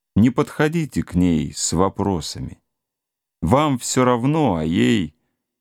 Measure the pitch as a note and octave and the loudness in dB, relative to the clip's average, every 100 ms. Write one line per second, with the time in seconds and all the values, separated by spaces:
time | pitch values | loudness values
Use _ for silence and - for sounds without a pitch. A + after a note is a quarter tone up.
0 | _ - A#2+ A#2+ C#3+ - D3+ E3+ D3 E2+ | _ 2 2 2 -2 0 0 0 -4 -4
1 | D2+ F2 F2+ D#2+ D2 - - D#2+ F#2+ - | -2 0 2 2 -2 -6 -2 0 0 0
2 | G2 F2+ - - B1 - _ _ _ _ | -4 -4 -6 -10 -12 -14 _ _ _ _
3 | _ _ _ _ D#2+ B2+ D#3 B2+ - - | _ _ _ _ 0 2 2 -2 -2 0
4 | B2+ B2 C3 D#3+ C#3 E2+ D#2+ F2+ B2 A#2 | 2 2 0 0 0 0 0 0 2 2
5 | D#2 - _ _ _ _ | -2 -8 _ _ _ _